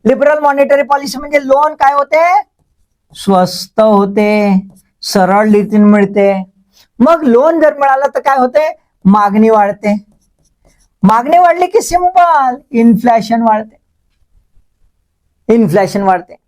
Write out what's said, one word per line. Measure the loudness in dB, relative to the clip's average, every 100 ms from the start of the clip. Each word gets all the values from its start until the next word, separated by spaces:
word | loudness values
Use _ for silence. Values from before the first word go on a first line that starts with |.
लिबरल | 0 0 -2 -2
मॉनिटरी | -2 -2 0 0
पॉलिसी | 0 -4 -4 -12
म्हणजे | -4 -4
लोन | 0 0 0
काय | 0 0
होते? | 0 -2 0 0 0 -4 _ _ _ _ _ _ -8
स्वस्त | 0 0 0 -6 -8 0
होते, | 2 2 0 -2 -2 0 0 -2 -4 _ _ _
सरळ | -6 -2 0 0 2
रीतीने | 0 0 2
मिळते. | 4 2 0 0 0 -2 -8 _ _ _ _ -2
मग | 0 2
लोन | 2 2 2 2
जर | 0 0
मिळालं | -2 0 -2
तर | -4
काय | -2 -2
होते? | 0 -2 -4 -8 _ _
मागणी | 0 2 0 2 2
वाढते. | 2 0 -2 -4 -6 _ _ _ _ _ _ _ _ _ _
मागणी | 0 0 2 2
वाढली | 2 0 0
की | -2
सिंपल | -2 -2 0 2 2 2 0 -6 _
इन्फ्लेशन | 0 2 2 0 0 -2 -2
वाढते, | 0 -2 -4 _ _ _ _ _ _ _ _ _ _ _ _ _ _ _ _ _ -2
इन्फ्लेशन | 0 0 0 -2 -2
वाढते. | -2 -4 -6 -20